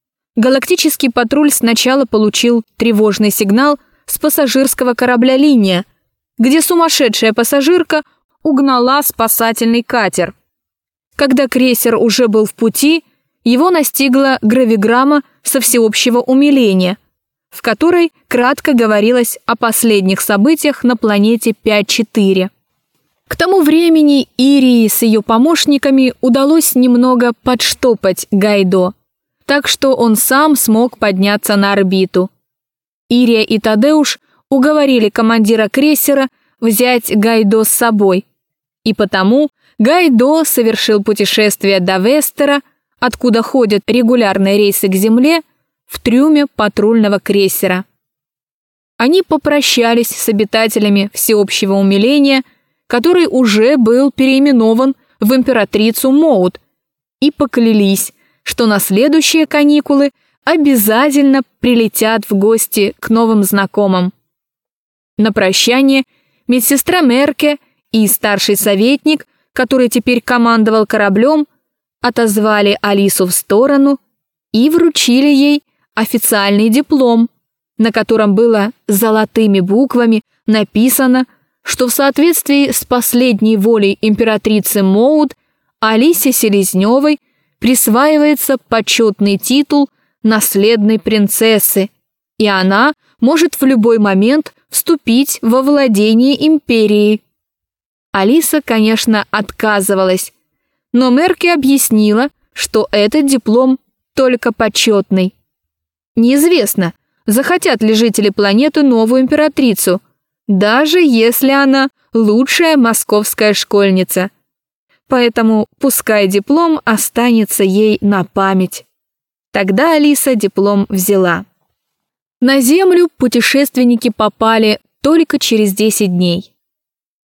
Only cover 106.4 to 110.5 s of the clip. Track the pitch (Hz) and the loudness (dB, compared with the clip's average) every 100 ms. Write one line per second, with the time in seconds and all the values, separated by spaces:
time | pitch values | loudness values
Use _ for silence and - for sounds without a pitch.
106.4 | 330 349 202 - 180 - _ _ - 214 | 2 2 0 -2 -4 -6 _ _ -4 -2
107.4 | 269 349 359 233 220 220 233 208 208 196 | 0 -2 -2 0 0 2 0 0 -2 0
108.4 | 202 202 294 302 285 233 220 262 262 302 | 0 0 0 0 0 2 2 0 0 0
109.4 | 302 294 262 196 - 185 _ _ _ _ | -2 0 -2 0 -2 -4 _ _ _ _
110.4 | - | -4